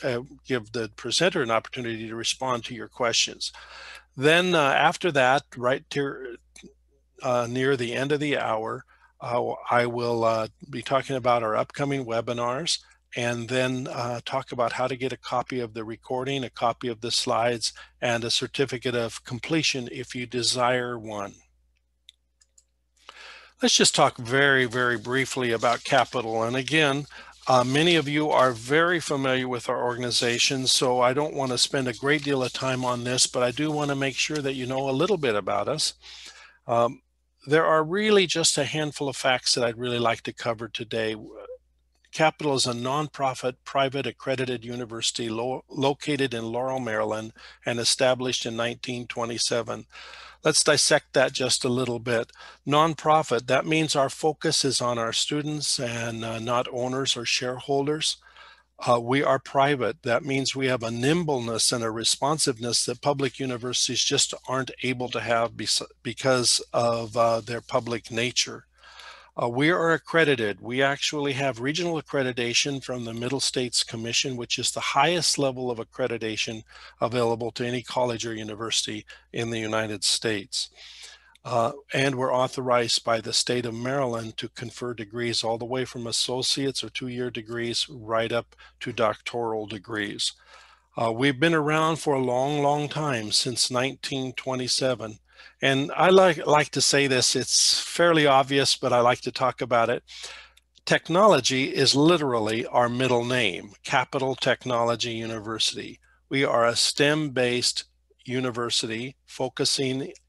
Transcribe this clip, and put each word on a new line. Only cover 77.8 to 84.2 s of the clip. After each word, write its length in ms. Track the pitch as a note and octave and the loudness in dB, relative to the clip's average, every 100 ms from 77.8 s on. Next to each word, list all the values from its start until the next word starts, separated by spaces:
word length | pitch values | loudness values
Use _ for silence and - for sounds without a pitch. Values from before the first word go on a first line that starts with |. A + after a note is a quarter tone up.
college 440 | A#2 - B2 A2+ A2+ | -4 -2 0 -2 -6
or 80 | |
university 720 | A2 G#2+ G#2 A2+ - - G#2+ - - _ | -6 -8 -8 -4 -2 -2 -8 -12 -20 _
in 200 | - A#2 | -6 -4
the 80 | A#2 | -4
United 440 | A2 A2 A2 G#2 | -2 -2 -2 -2
States. 640 | - - A#2 G#2+ G2 - - - - - - - _ _ | -2 0 0 -2 -4 -8 -8 -12 -20 -20 -20 -20 _ _
Uh, 300 | A#2+ A#2+ C3 C#3+ - | -4 0 0 -2 -6
and 220 | C#3+ C3+ B2+ | 0 0 0
we're 180 | B2+ | 0
authorized 720 | B2+ B2+ - B2+ B2 A#2 - | 2 0 -2 2 2 2 0
by 180 | - A2+ | 0 -2
the 120 | G#2+ | 0
state 340 | - - B2 A#2+ | -2 0 0 -2
of 60 | A2+ | -6
Maryland 600 | A#2+ C#3+ C3 A#2 | -4 -2 -2 -4